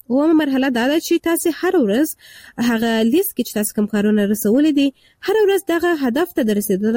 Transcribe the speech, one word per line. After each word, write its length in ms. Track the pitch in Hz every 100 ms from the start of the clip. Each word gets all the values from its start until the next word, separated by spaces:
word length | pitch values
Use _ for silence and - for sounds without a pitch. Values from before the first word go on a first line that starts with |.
| -
اوومه 220 | 262 311
مرحله 360 | 320 294 262 269
دا 200 | 233 254
ده 100 | 320
چې 160 | - 339 330
تاسې 200 | 330 339 -
هره 180 | 359 370
ورځ 300 | 208 233 311 - - - - -
هغه 440 | 240 226 233 226
لیست 300 | 226 320 392 -
کې 60 | -
چې 40 |
تاسې 200 | 208 208
کوم 140 | - 208
کارونه 380 | 208 214 208
رسولي 480 | 202 214 208 254 311
دي، 200 | 285 277 - _ _
هره 200 | - 440 392
ورځ 140 | 392 -
دغه 400 | 339 349 311 262
هدف 240 | 254 359
ته 100 | -
د 80 | 220 208
رسېدو 300 | - 185 214